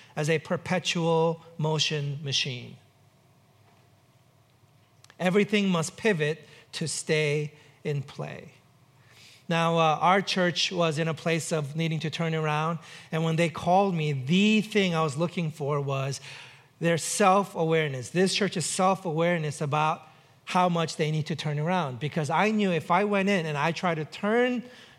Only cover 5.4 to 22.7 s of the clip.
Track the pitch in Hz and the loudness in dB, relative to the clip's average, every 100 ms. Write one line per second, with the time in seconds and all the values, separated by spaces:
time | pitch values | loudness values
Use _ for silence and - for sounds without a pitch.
5.4 | 202 208 196 175 151 - 190 170 151 165 | 2 2 2 2 0 -2 0 2 0 -4
6.4 | - - - - 156 - - 156 151 151 | -10 -20 -14 -8 -6 -6 -2 0 2 0
7.4 | 151 - - _ 165 143 139 - - - | -4 -10 -20 _ -6 -6 -6 -10 -10 -12
8.4 | - - _ _ _ _ _ - - - | -16 -20 _ _ _ _ _ -20 -20 -14
9.4 | - 165 165 165 160 151 165 196 - 190 | -4 0 2 4 2 4 4 4 2 0
10.4 | 175 175 - 180 165 147 165 156 170 165 | 0 0 -2 0 0 0 -2 -2 -2 -2
11.4 | - 160 139 156 165 156 156 - 165 160 | -2 -4 -4 -4 -2 -2 -4 -4 -2 -2
12.4 | 156 151 160 170 - - - 160 165 160 | -2 0 -2 -4 -10 -20 -6 -2 0 2
13.4 | 170 - 175 185 196 170 151 139 127 185 | 0 0 2 4 4 0 -2 -2 2 4
14.4 | 214 220 214 214 190 165 160 135 170 - | 4 4 2 0 2 2 0 0 -4 -2
15.4 | 160 151 143 147 139 135 135 135 - - | -6 -4 -2 -2 -2 -4 -4 -8 -12 -18
16.4 | - - _ - 165 165 - - 196 196 | -20 -20 _ -2 0 2 0 2 4 4
17.4 | 190 - 160 160 156 131 120 170 185 - | 2 -2 0 2 0 -4 -4 2 2 2
18.4 | 190 185 - - 190 185 190 156 170 175 | -2 -2 -4 0 2 2 -2 0 2 2
19.4 | 151 139 147 151 156 - - - _ _ | -2 -4 -2 0 0 -2 -8 -20 _ _
20.4 | - 180 180 170 160 - 151 156 143 151 | -2 2 4 2 0 -2 -2 0 -2 -4
21.4 | 151 147 156 185 143 123 151 165 151 165 | -4 -2 0 0 -2 -4 -4 -2 0 2
22.4 | 208 214 196 | 2 2 2